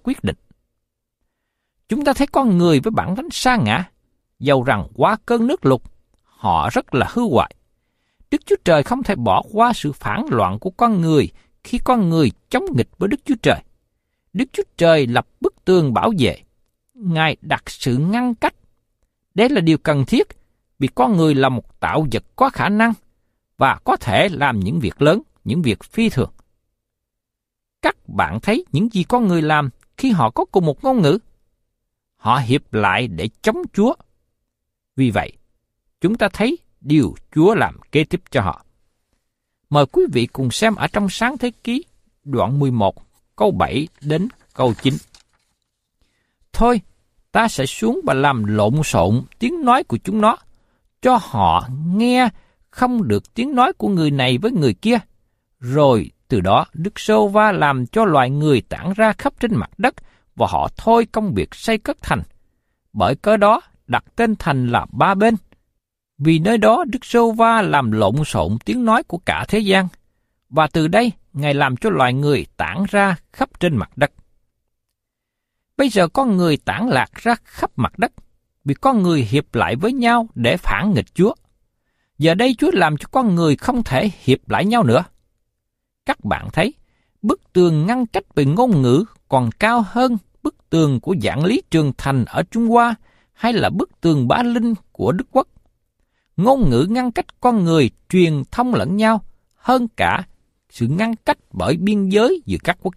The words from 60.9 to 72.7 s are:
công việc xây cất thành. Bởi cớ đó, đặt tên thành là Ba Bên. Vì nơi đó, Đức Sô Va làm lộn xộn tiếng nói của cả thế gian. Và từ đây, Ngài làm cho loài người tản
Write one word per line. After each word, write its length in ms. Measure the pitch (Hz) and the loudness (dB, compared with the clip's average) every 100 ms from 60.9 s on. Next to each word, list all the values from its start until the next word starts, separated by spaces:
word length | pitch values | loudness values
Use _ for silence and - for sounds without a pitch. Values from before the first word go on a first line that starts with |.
| 233 226 | 2 2
công 220 | 226 208 | -2 -4
việc 200 | 101 - | -4 -4
xây 240 | - - 220 | -6 -4 -4
cất 180 | - 285 | -4 -8
thành. 200 | - 127 - - _ _ _ _ _ | -4 -6 -6 -18 _ _ _ _ _
Bởi 240 | 104 92 143 | -2 0 0
cớ 200 | 202 214 | 0 4
đó, 240 | 208 262 - _ - | 4 2 -2 _ -6
đặt 180 | 120 - - | -6 -4 -4
tên 200 | 226 208 | -2 -2
thành 280 | 165 135 120 | -2 -2 0
là 200 | 117 - | -2 -2
Ba 220 | 117 170 | -2 0
Bên. 220 | 196 226 226 _ _ _ _ _ _ _ - | 2 2 0 _ _ _ _ _ _ _ -4
Vì 200 | 151 165 | 0 2
nơi 200 | 185 233 | 2 2
đó, 260 | 220 - | 2 2
Đức 200 | 302 247 | 0 -8
Sô 280 | - 240 233 | -2 2 2
Va 300 | 226 226 226 | 2 2 2
làm 300 | 170 147 117 | 0 0 0
lộn 320 | 107 98 139 | 0 0 0
xộn 340 | 151 104 82 113 | -2 -2 -2 -4
tiếng 200 | - 240 | -4 -2
nói 180 | 226 226 | 0 0
của 160 | - 175 | -2 -10
cả 260 | - 165 - | -6 -6 -2
thế 100 | 214 | -2
gian. 300 | 202 190 185 - _ _ _ _ _ | 2 0 0 -8 _ _ _ _ _
Và 180 | 147 151 | -2 0
từ 220 | 165 160 | 0 0
đây, 240 | 202 240 - _ | 2 0 -4 _
Ngài 220 | 139 147 | -6 -2
làm 220 | 139 135 123 | 0 -2 -2
cho 140 | 220 | -2
loài 220 | 160 127 | 0 0
người 340 | 131 147 123 - - | 0 0 0 -2 -8
tản 280 | 78 | -8